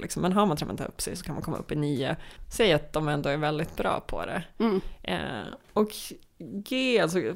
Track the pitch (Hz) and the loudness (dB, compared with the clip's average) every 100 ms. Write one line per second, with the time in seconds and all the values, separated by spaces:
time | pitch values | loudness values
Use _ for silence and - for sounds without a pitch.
0 | - - 175 196 208 147 - - - - | -4 0 2 4 4 2 -2 -6 -6 -6
1 | - 180 175 156 160 151 - 151 147 135 | -6 -6 -6 -6 -4 -4 -2 0 0 0
2 | 131 151 - - - - 220 151 - 151 | 0 -4 -8 -14 -4 4 6 6 2 -2
3 | 151 147 143 143 151 151 165 - - - | 0 0 0 0 0 0 -2 -2 0 0
4 | - - 85 - 170 - 220 190 - - | -2 -4 -4 -6 -6 0 2 2 -2 -6
5 | - 175 - 113 - - - - 214 - | -4 -4 -4 -6 -8 -12 -2 2 2 0
6 | - - - - 156 196 202 254 262 233 | -12 -14 -18 -16 -10 -8 -4 0 4 4
7 | 165 180 117 | 4 2 0